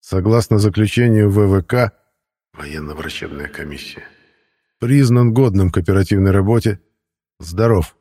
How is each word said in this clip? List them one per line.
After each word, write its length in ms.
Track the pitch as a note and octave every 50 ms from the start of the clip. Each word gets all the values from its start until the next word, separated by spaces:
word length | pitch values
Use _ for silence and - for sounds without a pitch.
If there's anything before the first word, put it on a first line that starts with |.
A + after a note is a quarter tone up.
Согласно 580 | _ - - F#2+ F2+ G#2+ A2+ A#2+ A2 - A2+ G#2
заключению 680 | G2+ G#2+ F#2 G#2 G#2+ G2+ - - A#2+ A#2+ A2 G#2+ G#2 G2+
В 200 | G2 G#2 G#2 G2
В 140 | G2 G2 F2+
К, 280 | _ - B2 B2 A2+ _ _ _ _ _ _ _ _ _ _ _ _ _
военно-врачебная 960 | - D2 D2 D2 D#2 D2+ D2 D2 D2+ D#2 D2+ - - - D2 C#2+ C#2+ D2 D2
комиссия, 560 | - - D2 D2 C#2+ C#2 - - - - - - _ _ _ _ _ _ _ _ _ _ _ _ _ _
признан 560 | - A#2 C3+ C#3+ C#3 A#2+ A#2+ B2 B2 A#2+ A2
годным 360 | B2 C3+ A#2+ F#2+ G2 F#2+ F#2
к 60 | -
оперативной 540 | G2 F2 - F#2+ G2 F#2+ - G#2+ G2 F#2+ G2
работе, 500 | F#2+ G2+ F#2+ G2+ A#2 A#2 - A#2 G2+ F#2 _ _ _ _ _ _ _ _ _ _ _ _
здоров. 540 | F2 D#2+ E2+ F2+ A2 A#2 A2+ F#2 D#2+ - _ _